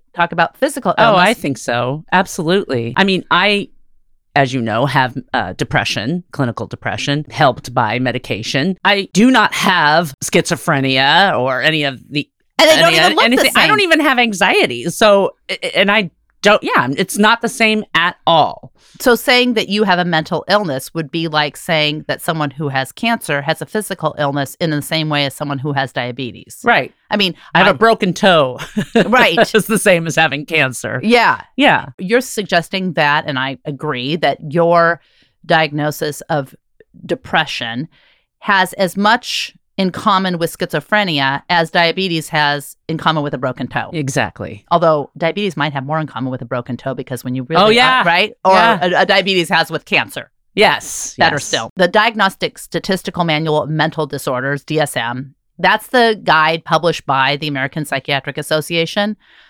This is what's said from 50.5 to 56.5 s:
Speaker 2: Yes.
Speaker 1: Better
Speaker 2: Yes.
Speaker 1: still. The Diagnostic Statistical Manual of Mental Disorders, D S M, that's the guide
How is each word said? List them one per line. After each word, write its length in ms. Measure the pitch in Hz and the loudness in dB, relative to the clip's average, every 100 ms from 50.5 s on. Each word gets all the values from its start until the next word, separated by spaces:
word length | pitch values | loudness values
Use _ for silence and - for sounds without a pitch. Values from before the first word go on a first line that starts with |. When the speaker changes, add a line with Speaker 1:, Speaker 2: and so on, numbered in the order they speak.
Speaker 2:
Yes. 600 | 185 202 143 - - - - | 2 2 2 -4 -10 -12 0
Speaker 1:
Better 200 | 165 147 | 0 0
Speaker 2:
Yes. 80 | |
Speaker 1:
still. 260 | - 131 113 - | -2 -4 -4 0
The 100 | 180 | 2
Diagnostic 720 | 214 214 214 190 - 160 - | 4 2 2 0 0 -8 -8
Statistical 640 | - 170 - 190 - 180 | -8 -6 -2 -4 -4 -4
Manual 380 | 170 151 160 151 | -2 0 0 0
of 80 | 151 | 0
Mental 340 | 156 156 160 147 | -2 -2 -2 -6
Disorders, 580 | 139 - 127 135 143 | -4 -4 -4 -2 -6
D 160 | - 156 | -4 -2
S 160 | 147 127 | -2 -2
M, 400 | 117 127 131 _ _ - | -6 -8 -12 _ _ -2
that's 280 | 180 - - | 0 0 0
the 320 | 247 233 214 | 2 2 0
guide 400 | - 156 156 | 2 2 2